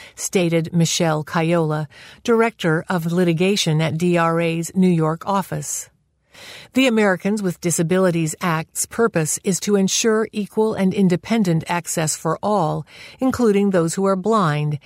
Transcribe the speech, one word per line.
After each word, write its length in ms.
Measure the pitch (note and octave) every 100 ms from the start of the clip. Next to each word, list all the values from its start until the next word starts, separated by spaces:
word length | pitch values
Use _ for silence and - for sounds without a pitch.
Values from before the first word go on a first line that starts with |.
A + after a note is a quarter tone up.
| -
stated 580 | - - G3 E3+ E3 D#3+
Michelle 500 | F3 E3 - E3 D#3
Cayola, 640 | D3+ F3 E3 E3+ D#3 D3+ D#3 - - -
director 600 | - A3+ A3+ - F3 D#3 -
of 240 | F#3 E3
litigation 680 | F3 F3 D#3+ F#3 G#3 - D#3
at 160 | D#3+ D#3
D 180 | F3+ E3+
R 240 | E3 E3
A's 320 | E3+ E3 E3
New 140 | F#3 F#3
York 380 | E3+ D#3 E3 -
office. 640 | G3 F3 D#3 C#3+ - - _ _ _ _ - - - -
The 140 | B3+ C4
Americans 560 | A3 G#3 F3 G3 G#3+
with 180 | F#3+ -
Disabilities 720 | F3 E3 E3 F#3 F#3 E3+ D#3 -
Act's 460 | F#3 D#3+ E3 - -
purpose 520 | - A#3 E3+ D3+ -
is 160 | - F3+
to 160 | - G3+
ensure 500 | F#3+ - A#3 A3 A3
equal 400 | G#3+ G3 - A3
and 220 | - F#3+
independent 720 | F#3+ F#3 F3 - A3+ F3+ D#3+ -
access 480 | F3 E3+ - D#3 -
for 220 | E3 D#3+
all, 440 | G3+ G#3 D#3 D#3 - - - -
including 500 | C4 - A#3 G3+ G3+
those 280 | F#3 E3 F#3+
who 100 | G3
are 100 | F#3+
blind, 640 | G3+ A3+ E3 D3 D3 D3